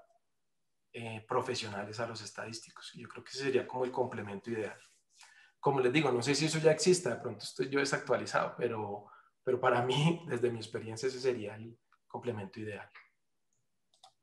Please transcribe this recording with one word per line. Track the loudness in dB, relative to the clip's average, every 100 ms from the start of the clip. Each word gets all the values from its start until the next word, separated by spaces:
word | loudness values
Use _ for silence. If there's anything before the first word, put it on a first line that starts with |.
| _ _ _ _ _ _ _ _ _
eh, | -12 -8 -10 -2
profesionales | -2 0 -2 -4 -6 -6 -6
a | -6
los | -6
estadísticos. | -10 -10 -10 -10 -14 -18 -16 -14
Y |
yo | -14
creo | -16
que | -12
ese | -4 2
sería | 2 0
como | -2 -2
el |
complemento | 0 -2 -2 -8 -8 -6
ideal. | -4 -4 -8 -20 _ _ _ -20 -20 -20 _
Como | 2 4
les | 4
digo, | 4 4
no | 2
sé | 2 2
si | 2
eso | 6
ya | 6
exista, | 8 6 6 4
de | -2
pronto | -4 -8
estoy | -10 -4 0
yo | 2
desactualizado, | 2 0 0 0 2 0 0 -2
pero, | -2 -2 -4 -8 -12 -20 _ _
pero | -2 2
para | 4 4
mí, | 4 4 4 2 -2
<laughs> |
desde | 0 0
mi | 0
experiencia, | -6 -8 -8 -4 -4
ese | 0
sería | 0 0 -4 -10
el | -12 -16 _ _ _
complemento | -6 -4 -4 -8 -8
ideal. | -8 -10 -14 -20 -20 _ _ _ _ _ _ _ _ _ -20 _